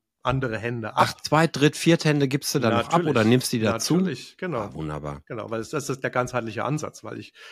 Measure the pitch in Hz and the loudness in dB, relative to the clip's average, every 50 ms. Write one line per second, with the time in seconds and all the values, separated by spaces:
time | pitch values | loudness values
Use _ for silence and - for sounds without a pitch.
0 | _ _ _ _ - 127 127 135 131 123 110 107 104 120 123 120 110 107 - - | _ _ _ _ -2 0 0 0 0 -2 -2 -4 -4 -4 -4 -4 -6 -2 2 2
1 | 147 123 - - - - - 151 165 165 - 139 139 151 - - - 165 165 165 | 2 2 0 -4 -2 2 4 4 4 4 4 4 2 2 2 2 4 4 4 4
2 | - 156 147 147 143 135 131 - - - - 151 120 117 117 117 117 - - 170 | 4 2 2 2 2 0 0 -2 -2 -2 -2 0 2 2 2 2 2 2 2 2
3 | 175 156 143 117 110 107 120 127 123 - - 123 110 110 113 113 - - 151 175 | 2 2 4 4 6 6 6 4 4 2 -2 0 0 0 0 0 0 0 2 2
4 | 190 185 143 - - - - - - 185 156 120 104 101 117 76 80 76 76 76 | 2 0 -2 -6 -10 -16 -14 -10 -8 -6 -6 -6 -6 -6 -8 -8 -8 -6 -6 -6
5 | 71 73 71 73 - - - 110 104 104 113 113 110 - - 151 139 - 135 127 | -8 -8 -10 -10 -12 -12 -12 -10 -8 -6 -6 -6 -6 -6 -6 -6 -4 -4 -6 -4
6 | - 127 - 127 123 123 - 123 113 113 107 117 104 117 143 151 147 - - - | -4 -2 -2 -2 -2 -2 -2 -4 -4 -4 -4 -4 -4 -2 -2 -4 -4 -8 -10 -12
7 | - 107 117 113 104 - _ - - - | -14 -12 -12 -12 -12 -14 _ -20 -20 -20